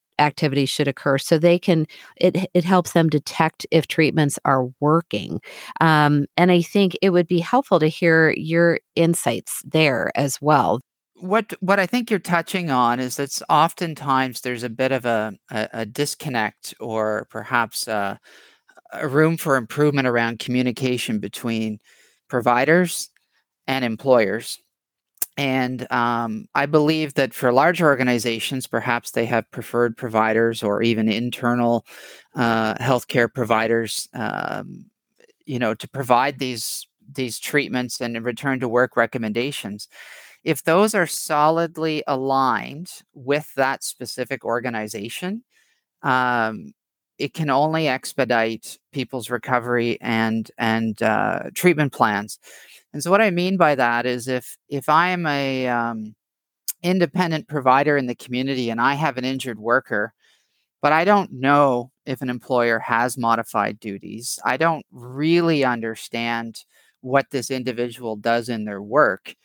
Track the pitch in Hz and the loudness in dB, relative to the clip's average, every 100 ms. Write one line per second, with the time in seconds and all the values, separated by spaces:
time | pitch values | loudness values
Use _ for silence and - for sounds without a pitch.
0 | _ - 147 - 151 139 135 - 139 - | _ 0 0 2 0 2 0 0 -2 -2
1 | - 139 - 160 170 175 - 165 156 - | 0 0 2 4 6 4 4 2 0 -6
2 | - - 185 - 185 180 170 185 180 170 | -20 0 2 2 0 0 4 2 4 2
3 | 160 151 - - 160 - - 165 - - | 4 2 -2 0 0 0 0 0 2 2
4 | 151 156 143 - - 131 127 - 147 165 | 2 4 0 0 2 2 0 -2 2 2
5 | - 104 - - - - - - 160 156 | 0 -6 -6 -8 -10 -16 -16 2 4 6
6 | 147 147 143 - 180 175 165 202 190 - | 6 4 2 2 4 4 4 2 2 2
7 | 196 175 170 175 170 254 - 170 156 - | 2 4 2 0 2 0 4 4 4 2
8 | 170 160 160 - 156 165 170 160 - - | 4 6 4 2 0 2 4 2 -2 2
9 | 165 170 - 113 - - - 156 151 123 | 2 2 0 -4 -6 -12 -2 2 4 2
10 | - - 139 - 143 147 87 117 - _ | -2 -2 -2 0 2 4 4 0 -4 _
11 | _ _ 185 220 214 - 185 202 180 247 | _ _ -2 -2 -2 -4 0 0 2 -2
12 | 233 196 - 175 - 185 170 127 120 123 | -2 -4 0 -2 -2 -4 0 2 2 0
13 | 127 - 139 - - 151 165 - 170 151 | -4 -6 -6 -6 0 4 2 0 -6 -4
14 | 139 131 131 117 123 120 120 113 131 131 | 0 2 0 -4 -6 -4 -6 -2 0 0
15 | 120 113 107 98 _ 110 107 113 110 123 | 0 0 -2 -8 _ -6 -6 -6 -8 -4
16 | 147 - 151 120 104 - - - 117 110 | -4 -4 -4 -2 -2 -6 -16 -14 -6 -4
17 | 107 107 - 110 104 123 113 - - 107 | -2 -4 -6 -12 -2 -2 -2 -6 -4 -4
18 | 98 107 _ - _ _ _ - _ 110 | -4 -6 _ -20 _ _ _ -20 _ -8
19 | 147 139 160 165 160 135 113 147 151 139 | 0 2 2 2 0 0 0 0 2 2
20 | 131 120 117 117 - 127 127 113 131 123 | 2 2 0 -4 -2 0 0 -2 -2 -2
21 | - 107 101 - 117 113 110 107 _ _ | -2 -4 -6 -6 -4 -2 -2 -6 _ _
22 | _ _ _ 127 117 120 139 175 175 - | _ _ _ 0 2 2 4 4 4 -2
23 | - _ _ _ _ _ - 131 120 110 | -10 _ _ _ _ _ -6 -4 -2 -2
24 | 135 120 98 107 - - _ _ _ _ | 4 4 4 -2 -8 -14 _ _ _ _
25 | _ _ - - 139 131 127 127 127 123 | _ _ -8 -4 -2 0 -2 -4 -4 0
26 | 120 117 117 110 - 139 143 151 147 156 | 0 0 -2 -6 -6 -4 2 4 4 2
27 | 151 147 135 - 127 123 160 170 160 131 | -2 -2 -2 0 2 4 4 4 2 4
28 | 127 123 120 113 - 131 - 117 117 120 | 2 0 0 -4 -4 -6 -4 -4 0 -2
29 | - 117 113 117 - - - 120 120 113 | -2 -2 0 0 -2 -10 -4 0 0 0
30 | 120 110 110 110 117 113 107 104 117 110 | -2 0 2 2 2 0 -2 0 0 2
31 | 110 107 120 - 120 120 120 117 - - | 0 0 -4 -4 -2 2 2 0 -2 -16
32 | - - _ - 117 113 110 107 123 123 | -20 -20 _ -2 0 2 0 -2 0 0
33 | - 123 117 - 113 110 113 117 110 - | 0 0 0 0 0 0 2 -2 -2 -8
34 | - 120 110 50 50 - 50 - - _ | -8 -8 -6 -6 -6 -8 -10 -16 -20 _
35 | _ _ _ _ - 123 113 110 - 135 | _ _ _ _ -8 -2 -2 -2 -8 -10
36 | 127 120 139 131 131 117 - - - _ | -2 -2 -2 -4 -8 -8 -8 -10 -14 _
37 | - 139 127 - - 147 117 127 123 - | -14 -8 -8 -8 -6 -6 -4 -4 -6 -6
38 | 120 117 117 117 143 131 127 120 123 - | -8 -6 -6 -6 -4 -4 0 0 0 0
39 | 117 123 110 110 135 - 98 104 - - | -2 -4 -4 -4 -4 -8 -10 -12 -16 -20
40 | - - - _ 160 151 - 170 214 214 | -20 -20 -20 _ -4 -2 2 2 2 0
41 | 165 - - 151 151 165 165 165 160 151 | -2 -4 -4 2 2 2 -2 -4 -4 -4
42 | - 135 135 135 131 110 62 143 180 - | -2 -2 0 2 2 2 -4 -12 -14 -18
43 | _ - 127 147 151 139 131 135 - - | _ -12 -4 -2 -2 -2 0 -2 -8 -10
44 | 120 - 120 131 - 117 123 117 107 107 | -12 -8 -6 -6 -4 -4 -4 -6 -8 -8
45 | 113 - 180 220 - _ _ _ _ _ | -8 -8 -8 -8 -12 _ _ _ _ _
46 | 147 127 123 120 110 104 73 - _ _ | 0 2 2 0 -2 -4 -14 -20 _ _
47 | _ - 139 - 151 135 156 160 151 131 | _ -8 -8 -4 0 2 2 0 -2 -2
48 | - - 123 117 113 113 - - _ 135 | -4 -4 2 2 2 -2 -10 -20 _ -8
49 | 123 131 110 120 - 123 120 120 117 - | -6 -8 -6 -6 -2 -2 0 0 0 -2
50 | 113 113 113 113 110 - 113 113 113 107 | 0 0 2 0 -4 -2 0 2 0 0
51 | 110 107 104 95 - - 180 156 143 - | 0 2 0 -2 -6 0 2 2 0 2
52 | 113 104 107 - - - - - _ 151 | 2 2 -4 -14 -20 -20 -20 -20 _ -8
53 | 160 202 214 175 180 190 156 135 120 120 | 2 2 4 2 0 4 4 4 2 2
54 | 127 123 123 127 - - _ 143 - 156 | 0 -2 -2 -4 -4 -16 _ -4 2 2
55 | 180 180 160 143 135 131 127 120 117 113 | 2 0 -2 -2 -2 -2 -2 0 -2 -6
56 | 107 - _ _ _ _ - - 175 190 | -10 -16 _ _ _ _ -12 -4 -2 2
57 | 165 196 170 156 - 147 127 131 147 143 | 2 0 0 -2 -4 0 4 4 4 2
58 | 127 - - 123 135 131 117 113 127 143 | 0 -6 -6 -4 -2 -2 -2 0 0 2
59 | 156 127 127 135 131 107 110 127 - 107 | -2 -2 -6 -6 -8 -6 0 0 0 -4
60 | 110 - _ _ _ _ _ _ 147 160 | -4 -8 _ _ _ _ _ _ 2 2
61 | 180 202 - 127 135 143 143 123 123 _ | 4 2 0 -2 2 4 4 0 -4 _
62 | - 127 131 123 - 123 120 113 - 113 | -10 -6 -6 -8 -2 2 2 0 0 0
63 | 123 127 117 113 110 110 107 107 110 98 | 0 0 0 0 0 -2 -2 -4 -10 -12
64 | 87 110 131 - - 131 165 160 - 123 | -12 -12 -10 -6 -4 0 0 -2 -10 -18
65 | 120 135 156 170 170 151 127 117 113 110 | -14 -4 2 2 2 2 2 0 -4 -8
66 | - 117 117 117 117 - - _ _ _ | -10 -6 -4 -4 -6 -14 -20 _ _ _
67 | 127 135 - 135 117 131 127 117 120 117 | -2 0 0 -6 -6 -6 -4 -4 -6 -6
68 | 120 107 117 117 117 113 107 101 101 135 | -10 -4 -2 -2 -2 -6 -8 -10 -2 2
69 | 123 95 - - | 2 0 -10 -20